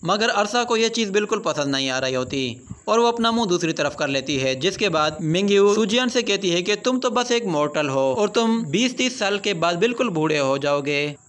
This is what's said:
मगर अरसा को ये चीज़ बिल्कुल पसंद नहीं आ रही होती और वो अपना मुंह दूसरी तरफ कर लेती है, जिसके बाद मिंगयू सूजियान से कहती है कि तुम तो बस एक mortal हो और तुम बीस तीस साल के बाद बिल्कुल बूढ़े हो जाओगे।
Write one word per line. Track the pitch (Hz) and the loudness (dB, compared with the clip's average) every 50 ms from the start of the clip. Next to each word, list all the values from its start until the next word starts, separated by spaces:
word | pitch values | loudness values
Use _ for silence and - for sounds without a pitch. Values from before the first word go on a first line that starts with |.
| - | -2
मगर | 165 190 214 220 233 | -2 0 0 0 0
अरसा | 190 202 208 208 233 240 240 | 0 0 -2 0 0 -2 0
को | 233 240 | 0 0
ये | 220 226 233 | 2 2 0
चीज़ | 233 233 226 202 | 0 -2 -4 0
बिल्कुल | 190 208 208 208 220 214 | 0 -2 0 0 -4 -2
पसंद | 165 165 151 151 143 139 139 | -2 -2 -2 -2 -2 -2 0
नहीं | 135 135 135 | -2 -2 -2
आ | 127 131 | -2 -2
रही | 131 131 131 | -2 0 0
होती | 127 127 127 - 139 131 123 117 120 - - - - - - | -2 -2 -2 -2 -4 -2 -4 -6 -8 -14 -16 -18 -12 -4 0
और | 208 226 | 2 2
वो | 233 233 | 4 2
अपना | 233 233 226 233 226 | 2 2 0 0 0
मुंह | 233 233 190 | 0 0 0
दूसरी | 175 170 175 156 156 | 0 0 0 -2 -2
तरफ | - 147 147 - - | 0 -2 -2 -2 -2
कर | 156 143 | -4 -2
लेती | 139 135 131 - 151 135 | -2 -2 -2 -2 -2 0
है, | 131 131 131 | 0 0 0
जिसके | 131 135 190 190 - 220 202 | 0 -2 -2 -2 0 -2 0
बाद | 165 160 151 156 156 - 165 | 2 2 0 0 -2 -2 -2
मिंगयू | 156 160 180 202 202 202 196 196 202 202 | 0 0 2 2 4 4 6 6 6 4
सूजियान | 214 220 202 208 240 254 247 | 4 2 2 2 0 0 2
से | 220 254 226 | 0 0 0
कहती | 202 202 190 190 180 | 0 -2 0 0 0
है | 170 175 180 | 0 0 0
कि | - 208 | 0 -2
तुम | 208 - 254 254 254 | 0 0 -2 -2 0
तो | 254 254 | 0 0
बस | 220 247 240 240 240 | 0 0 0 2 0
एक | 240 233 196 | 0 0 0
mortal | 165 147 147 147 147 156 151 143 | 0 0 0 0 0 -2 -2 0
हो | 135 135 135 135 131 220 | 0 0 2 0 2 2
और | 208 202 | 0 0
तुम | 190 233 233 226 226 226 - | 2 0 2 2 2 0 -2
बीस | 151 139 196 247 254 254 | -2 0 0 0 0 0
तीस | - 254 254 247 - | 0 -2 -2 -2 -2
साल | 208 196 202 202 | -2 -2 -2 -2
के | 196 208 202 | -2 -2 -2
बाद | 165 165 170 175 | 0 0 0 2
बिल्कुल | 170 196 240 247 233 254 240 | 2 0 0 0 0 -2 -2
बूढ़े | 175 160 156 160 151 147 | 0 0 0 0 0 0
हो | 139 135 135 139 | 2 2 0 0
जाओगे। | 139 143 143 143 139 139 147 143 147 147 143 - - | 0 0 0 0 0 -2 -2 -2 -2 -2 -6 -10 -18